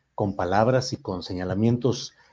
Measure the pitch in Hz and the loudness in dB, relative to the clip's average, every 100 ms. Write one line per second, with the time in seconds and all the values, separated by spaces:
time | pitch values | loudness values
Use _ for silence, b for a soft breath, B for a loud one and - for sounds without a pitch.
0 | _ - 104 98 87 98 113 127 127 - | _ -4 -4 -2 0 4 4 2 0 -8
1 | - 92 - 90 90 95 113 120 123 - | -8 -8 -8 -6 -4 2 2 4 0 -2
2 | - b b | -8 b b